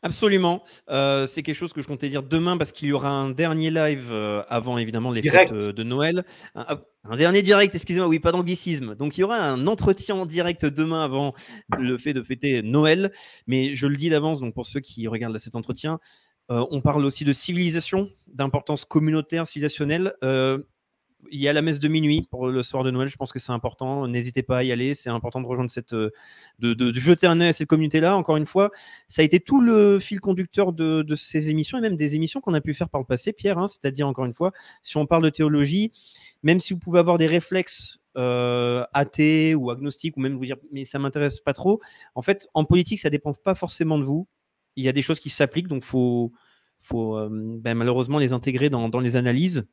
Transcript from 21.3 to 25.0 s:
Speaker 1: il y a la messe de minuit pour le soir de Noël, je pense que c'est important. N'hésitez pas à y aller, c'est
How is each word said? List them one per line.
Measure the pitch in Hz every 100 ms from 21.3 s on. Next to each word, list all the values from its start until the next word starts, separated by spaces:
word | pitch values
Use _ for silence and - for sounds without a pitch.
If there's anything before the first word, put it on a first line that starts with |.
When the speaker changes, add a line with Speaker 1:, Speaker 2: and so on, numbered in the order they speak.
Speaker 1:
il | 143
y | 139
a |
la | 151
messe | 160 147
de | 151
minuit | 160 151 156 -
pour | 127 127
le | 131
soir | 123 135
de | 131
Noël, | 127 135
je | -
pense | 135
que | 131
c'est | -
important. | 120 123 - 131 139 127
N'hésitez | 120 120 123
pas | 127 127
à |
y | 127
aller, | 120 131
c'est | 143